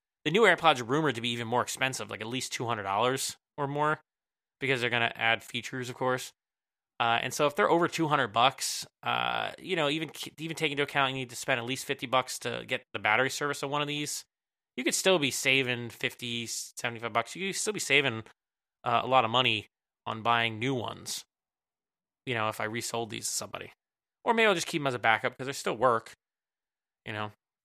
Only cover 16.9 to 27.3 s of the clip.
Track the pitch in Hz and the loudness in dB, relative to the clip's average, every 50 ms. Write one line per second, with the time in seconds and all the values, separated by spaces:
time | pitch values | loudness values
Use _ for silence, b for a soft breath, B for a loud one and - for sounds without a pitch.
16.9 | 117 110 117 113 107 117 117 - - 165 190 196 180 - - 214 214 175 - - | -4 -4 -6 -2 0 0 -2 -2 -4 -6 -6 -6 -4 -4 -4 -4 -4 -4 0 2
17.9 | 139 143 139 131 113 113 107 - - _ _ _ _ _ _ _ _ _ - 123 | 4 4 4 2 0 -4 -8 -10 -16 _ _ _ _ _ _ _ _ _ -2 0
18.9 | 120 117 113 120 131 127 117 110 117 127 127 120 110 104 - - _ _ _ _ | 0 2 2 4 4 6 6 6 4 2 4 2 2 0 -4 -8 _ _ _ _
19.9 | _ _ - 117 113 110 107 117 117 117 117 113 110 107 117 135 135 123 104 107 | _ _ -8 -8 -6 -2 0 2 2 2 2 0 -2 -2 -2 -2 -2 -2 -4 -6
20.9 | 107 92 - - - - - _ _ _ _ _ _ _ _ _ _ _ _ _ | -8 -10 -10 -10 -10 -10 -10 _ _ _ _ _ _ _ _ _ _ _ _ _
21.9 | _ _ _ _ _ _ - 131 123 113 107 110 110 - 110 107 110 117 110 - | _ _ _ _ _ _ -8 -4 -2 0 0 -2 -2 -2 -4 -4 -4 -6 -6 -4
22.9 | - 117 117 107 113 113 107 - - - 107 101 - 95 95 92 - _ _ _ | -4 -4 -4 -4 -6 -8 -6 -6 -6 -6 -8 -8 -10 -12 -12 -12 -16 _ _ _
23.9 | _ _ _ _ _ _ - 254 226 226 226 214 190 165 - - - 160 143 139 | _ _ _ _ _ _ 0 0 2 4 4 4 4 2 0 -2 -4 -2 -2 -2
24.9 | 123 120 107 113 110 107 - 127 - - 127 135 135 - - 196 151 110 123 131 | -2 2 4 4 4 4 2 -2 -4 -4 -8 -8 -8 -6 -4 -4 0 4 4 4
25.9 | 117 113 - - - _ _ _ _ _ _ _ _ _ _ _ _ _ _ _ | 4 4 0 -6 -18 _ _ _ _ _ _ _ _ _ _ _ _ _ _ _
26.9 | _ _ - - 110 107 107 107 | _ _ -12 -8 -6 -6 -6 -6